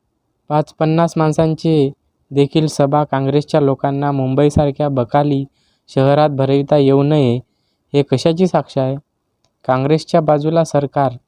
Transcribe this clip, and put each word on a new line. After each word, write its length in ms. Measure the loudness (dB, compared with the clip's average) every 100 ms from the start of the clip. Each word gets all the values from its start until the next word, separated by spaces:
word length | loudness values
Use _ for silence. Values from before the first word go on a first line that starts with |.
| _ _ _ _ -6
पाच 260 | -4 -4
पन्नास 380 | -4 -2 0 0 0
माणसांची 760 | -2 0 -2 -2 -2 0 0 -4 _ _ -8
देखील 340 | -2 0 0 -2
सभा 380 | 0 0 0
काँग्रेसच्या 560 | 0 -2 -2 -2 0 0
लोकांना 520 | 0 0 -4 -4 -2
मुंबईसारख्या 760 | -2 -2 0 0 2 -2 -2 -4
बकाली 560 | -2 -2 0 0 -2 -6 _ _ _ _
शहरात 420 | 0 2 4 2
भरविता 460 | 0 0 0 2 2
येऊ 260 | 4 2
नये, 340 | 2 2 2 0 -6 _ _ _ _
हे 100 | -2
कशाची 440 | 0 0 0 0 0
साक्ष 320 | 0 -4 -4
आहे? 180 | -4 -6 -12 _ _ _ _ _ -4
काँग्रेसच्या 540 | -2 0 -2 0 -2
बाजूला 440 | 2 0 0 -2
सरकार 480 | 0 -2 -2 -2 -2 -4